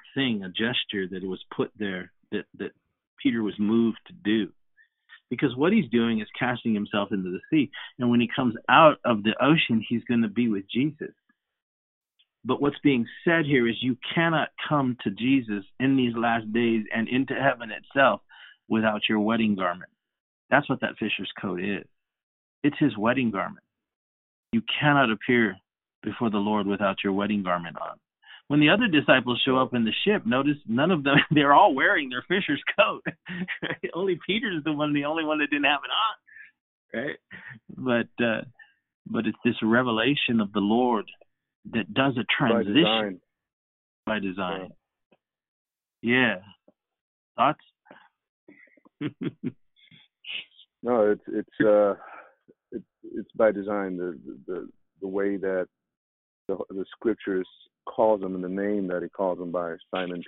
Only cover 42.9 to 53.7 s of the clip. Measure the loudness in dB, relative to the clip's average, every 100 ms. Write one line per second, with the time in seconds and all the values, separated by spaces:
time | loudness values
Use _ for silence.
42.9 | 2 -2 -8 _ _ _ _ _ _ _
43.9 | _ -6 -4 -4 -6 -6 -6 -10 -18 _
44.9 | _ _ _ _ _ _ _ _ _ _
45.9 | _ 2 4 2 0 -10 _ _ _ _
46.9 | _ _ _ _ 0 0 0 _ _ -20
47.9 | -20 _ _ _ _ _ -20 -20 _ _
48.9 | -10 -10 -8 -10 -8 -10 -10 _ _ _
49.9 | -20 _ _ -14 -12 -14 -20 _ _ -2
50.9 | 2 2 0 -4 -8 -4 0 4 6 4
51.9 | 0 -10 -20 -20 _ _ _ _ -16 -16
52.9 | _ -14 -14 -8 2 2 2 -4